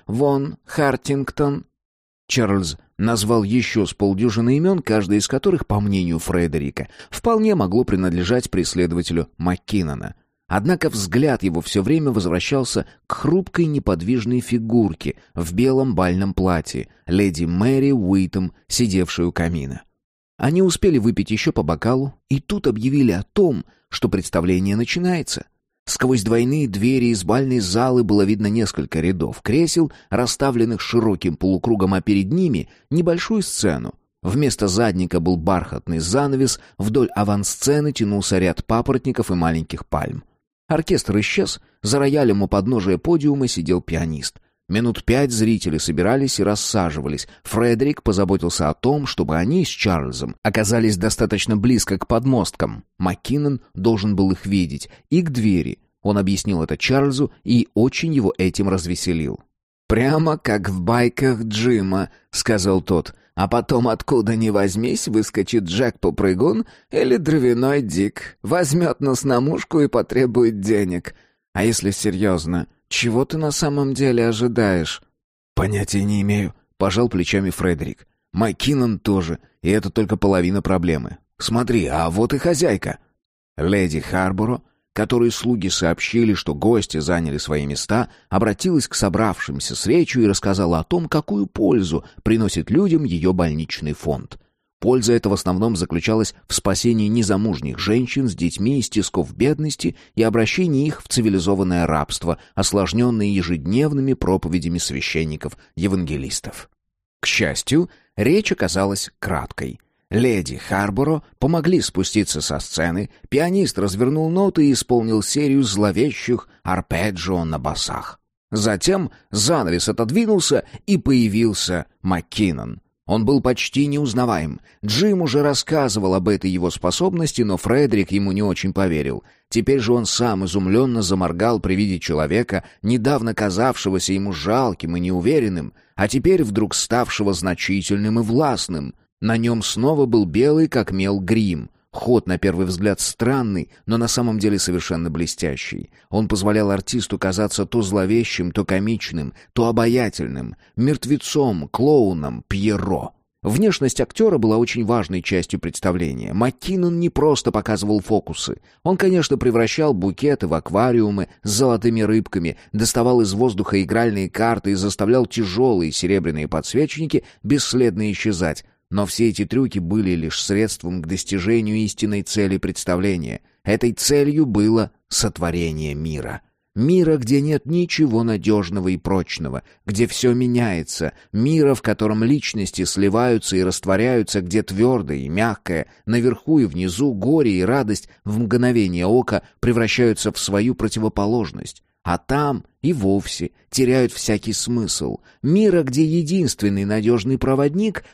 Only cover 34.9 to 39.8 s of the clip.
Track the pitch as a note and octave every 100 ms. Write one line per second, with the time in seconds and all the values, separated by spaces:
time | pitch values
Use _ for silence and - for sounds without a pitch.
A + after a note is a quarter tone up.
34.9 | F#2 F2+ F2+ E2 F2+ D#2+ F#2 D#2+ - -
35.9 | E2 E2 B2+ C#3+ C3+ C3 - - - G#2+
36.9 | B2+ A#2 - G#2 G#2 G2+ - C3+ D3 D3
37.9 | C3+ G#2 G2+ - F#2+ F2+ - - A2+ A#2+
38.9 | C3 C3+ B2 G#2+ F2+ E2 D#2+ D#2 D#2+